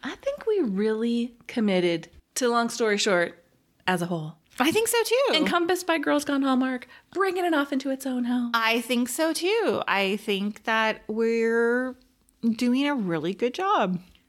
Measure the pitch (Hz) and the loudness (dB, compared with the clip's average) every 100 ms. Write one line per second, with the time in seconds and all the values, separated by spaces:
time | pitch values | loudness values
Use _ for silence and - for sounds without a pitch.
0 | 269 403 554 571 453 415 247 190 214 220 | -12 -6 -6 -4 -2 0 0 0 0 0
1 | 233 233 247 - - 247 208 185 175 165 | 0 0 -4 -8 -8 0 2 2 2 0
2 | - - _ - 247 233 233 233 226 202 | -6 -20 _ -2 0 2 0 0 0 2
3 | 214 175 175 - _ _ _ _ - 180 | 2 2 0 -4 _ _ _ _ -2 -2
4 | 170 170 156 - _ - 277 403 453 466 | -2 -4 -6 -14 _ 0 2 2 2 0
5 | 427 480 539 311 - 349 339 359 - 330 | 2 2 2 2 2 0 0 0 0 -2
6 | 294 294 294 277 269 254 262 254 - - | 2 0 0 0 2 2 0 -4 -10 -20
7 | _ 349 381 359 349 311 285 269 277 269 | _ -2 0 0 0 0 0 -2 -4 -4
8 | 269 254 240 247 240 233 226 233 240 240 | -4 -4 0 0 0 0 2 2 2 0
9 | 247 - 320 311 359 453 330 - - 196 | 0 0 0 0 0 2 2 0 0 0
10 | 190 208 - 196 208 - - 220 220 220 | 0 -2 -2 -2 -2 -6 -2 0 0 -2
11 | - 214 226 226 226 233 233 247 254 254 | -6 -2 0 0 2 2 2 0 -2 -8
12 | _ _ _ - 233 220 240 254 285 277 | _ _ _ -4 -2 0 0 2 0 0
13 | 185 165 165 202 240 - 392 392 190 175 | -2 -2 -2 -2 -4 -2 0 2 0 -2
14 | - _ | -6 _